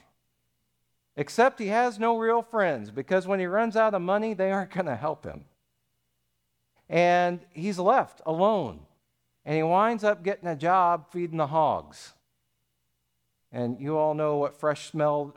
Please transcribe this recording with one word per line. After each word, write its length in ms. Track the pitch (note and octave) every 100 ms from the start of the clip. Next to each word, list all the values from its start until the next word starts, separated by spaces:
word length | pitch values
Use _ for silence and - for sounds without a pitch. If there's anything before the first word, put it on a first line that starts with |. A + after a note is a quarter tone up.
| _ _ _ _ _ _ _ _ _ _ _ -
Except 420 | C#3+ - C4 C4
he 80 | G3+
has 320 | A3 B3 G3+
no 180 | A3+ A3+
real 240 | A3+ A#3
friends, 480 | A3+ A3+ F#3 B2+ G#2
because 380 | A2+ C3 F#3 F3+
when 120 | G3
he 60 | F3+
runs 300 | G3 A3+ G#3+
out 180 | A3
of 80 | G3
money, 320 | F3 G#3 A3
they 180 | G3 F#3+
aren't 200 | G3 F#3+
gonna 240 | E3+ F3 A2+
help 300 | D3+ - F2
him. 200 | - - _ _ _ _ _ _ _ _ _ _ _ _ _ -
And 500 | E3+ F3 F3 F3 F3 -
he's 260 | - G3 F#3
left 440 | F#3 B3+ - - D#3+
alone. 540 | D#3+ G3+ G#3+ B2+ D2 C#2+ _ _ _ _ _ -
And 100 | D#3
he 60 |
winds 420 | D#3+ F#3 A3 A3+
up 200 | G#3 G#3
getting 240 | F3 G3+ F3
a 80 | D3+
job 560 | E3 F#3 F3 E3+ C#3+
feeding 260 | F3+ F3 D#3+
the 100 | D3
hogs. 640 | D#3+ D3 F#2 D2+ - - _ _ _ _ _ _ _ _ _ _ _ _ _ _
And 260 | A#2+ A#2+ B2
you 160 | C#3+ D#3
all 160 | D#3
know 240 | D3+ D3+ D3
what 200 | C#3+ -
fresh 320 | D3+ C#3+ -
smell, 460 | D#3+ D3 D3 C#3+